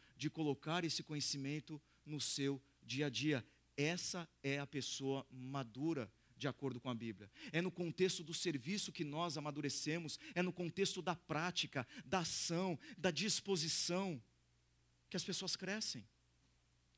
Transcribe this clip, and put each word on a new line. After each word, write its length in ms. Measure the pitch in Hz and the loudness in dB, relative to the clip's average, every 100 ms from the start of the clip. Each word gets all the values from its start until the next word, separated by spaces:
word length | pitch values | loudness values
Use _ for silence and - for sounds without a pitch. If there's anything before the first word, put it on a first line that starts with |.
| - - | -16 -4
de 120 | 147 | -2
colocar 540 | 165 151 135 156 175 | 2 2 2 2 2
esse 200 | 165 - | 2 0
conhecimento 800 | 156 151 - 143 135 151 - 151 - _ 147 | -2 -2 0 0 -2 -2 -4 -10 -14 _ -8
no 140 | 147 | -4
seu 420 | - - 139 135 - _ | -2 2 2 0 -6 _
dia 260 | 113 131 147 | -4 0 0
a 20 | |
dia. 360 | 117 147 131 - _ _ - | 2 2 2 0 _ _ 0
Essa 520 | 147 175 - 180 165 _ | 2 2 -2 -4 -6 _
é 180 | 139 143 | -2 -2
a 80 | 139 | -2
pessoa 580 | 143 - - 135 135 - | -4 -2 -2 0 0 -2
madura, 800 | 127 127 139 120 120 160 147 101 - _ - | -10 -6 -4 -4 -2 0 0 -2 -8 _ -4
de 120 | 143 | -4
acordo 340 | - 135 123 | 0 -2 -2
com 80 | 131 | -4
a 60 | 117 | -2
Bíblia. 360 | 113 98 101 - 247 | -4 -6 -12 -14 -2
É 100 | 160 | 0
no 100 | 180 | 0
contexto 520 | - 170 - 185 - | 0 -2 4 2 2
do 100 | 160 | -4
serviço 580 | 160 175 143 127 208 - | -2 0 0 0 -2 -2
que 120 | 170 | -4
nós 340 | 151 151 175 156 | -2 0 -2 -2
amadurecemos, 840 | 147 143 143 - 151 170 156 - 320 | -4 -2 -2 0 0 0 -2 -6 -4
é 80 | 180 | 2
no 100 | 180 | 2
contexto 500 | - 170 - 185 190 | 2 -2 2 0 2
da 140 | 175 165 | -2 -2
prática, 720 | - 151 175 - 240 139 113 247 | 0 0 2 0 0 0 -4 -6
da 160 | - 185 | 0 2
ação, 600 | 165 - - 170 190 147 - 208 | 2 0 2 2 2 0 -6 0
da 140 | 185 | 2
disposição, 1120 | 147 202 - 196 180 160 - - 180 196 131 - _ _ _ _ _ _ _ - | 4 2 2 2 2 2 2 2 2 0 -2 -8 _ _ _ _ _ _ _ -6
que 60 | 185 | -4
as 80 | |
pessoas 320 | - - 185 - | -2 -2 -2 -2
crescem, 520 | 185 214 - 123 98 _ _ _ _ _ _ _ _ | -2 -2 -2 -4 -8 _ _ _ _ _ _ _ _